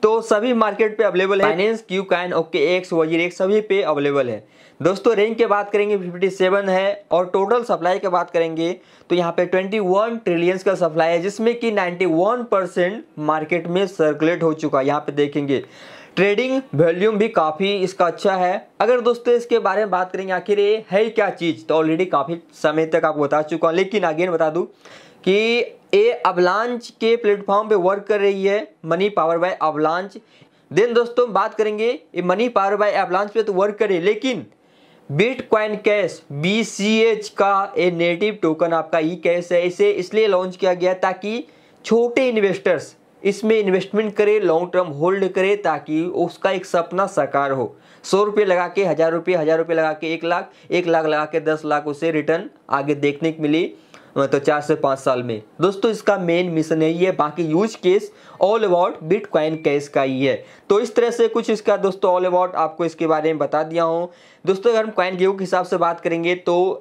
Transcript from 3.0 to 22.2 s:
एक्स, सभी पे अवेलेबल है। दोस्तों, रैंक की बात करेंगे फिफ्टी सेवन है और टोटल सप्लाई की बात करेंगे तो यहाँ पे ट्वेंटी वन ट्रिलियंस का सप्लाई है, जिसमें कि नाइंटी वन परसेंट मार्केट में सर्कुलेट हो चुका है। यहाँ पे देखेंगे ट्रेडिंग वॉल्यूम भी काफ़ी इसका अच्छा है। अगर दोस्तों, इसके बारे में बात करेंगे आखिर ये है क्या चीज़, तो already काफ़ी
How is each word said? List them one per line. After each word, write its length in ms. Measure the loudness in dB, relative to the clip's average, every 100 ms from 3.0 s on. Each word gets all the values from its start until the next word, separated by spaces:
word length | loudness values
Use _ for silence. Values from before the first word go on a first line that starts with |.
| 2 0
एक्स, 180 | -2 -2
सभी 220 | 0 0
पे 200 | 2 0
अवेलेबल 460 | 0 0 0 0 0
है। 140 | -4 -10 _ -20 _
दोस्तों, 360 | -2 2 2 2
रैंक 220 | 2 2
की 80 | 2
बात 260 | 2 0
करेंगे 260 | 0 0 0
फिफ्टी 320 | -4 -2 -4
सेवन 400 | 2 2 2 2
है 360 | 0 0 -4 -2
और 140 | 0 0
टोटल 380 | 0 2 0
सप्लाई 360 | 0 -2 0 0
की 80 | 0
बात 220 | -2 -2
करेंगे 400 | -2 -2 -2 -4 -4 -12 -20 _
तो 60 | -2
यहाँ 160 | 0
पे 140 | 0 0
ट्वेंटी 340 | 0 0 -2
वन 380 | 0 2 0 -2
ट्रिलियंस 460 | -2 0 0 0
का 120 | 0 0
सप्लाई 360 | 0 2 2
है, 80 | 2
जिसमें 320 | -2 -2 -2 0
कि 120 | -2
नाइंटी 340 | 0 -2 -2 0
वन 380 | 2 2 0
परसेंट 600 | 0 -2 -2 0 -2 -2 -14 -8
मार्केट 460 | -2 -2 0 -4 -2
में 180 | -2 -2
सर्कुलेट 560 | 0 0 2 0 0
हो 80 | 0
चुका 260 | 0 0 0
है। 60 | 0
यहाँ 120 | -2
पे 120 | -4
देखेंगे 520 | -2 -2 -2 -2 -2 -4 -18 -20 -20 -12 0
ट्रेडिंग 460 | 2 2 0 -2 -4 2
वॉल्यूम 420 | 2 4 0 2
भी 100 | 0
काफ़ी 440 | 2 0 0 -2
इसका 320 | 0 -4 0 0
अच्छा 300 | 0 -2 0
है। 320 | 0 -2 -8 _
अगर 200 | 2 2
दोस्तों, 320 | 2 0 2
इसके 260 | 0 2 0
बारे 220 | 0 0
में 80 | 0
बात 200 | 0 -2
करेंगे 220 | -6 -4
आखिर 260 | -4 0 0
ये 260 | 2 0 0
है 120 | 0 2
क्या 200 | 2 0
चीज़, 340 | 0 -4 -4 0
तो 160 | 0
already 260 | 2 0 0
काफ़ी 300 | 0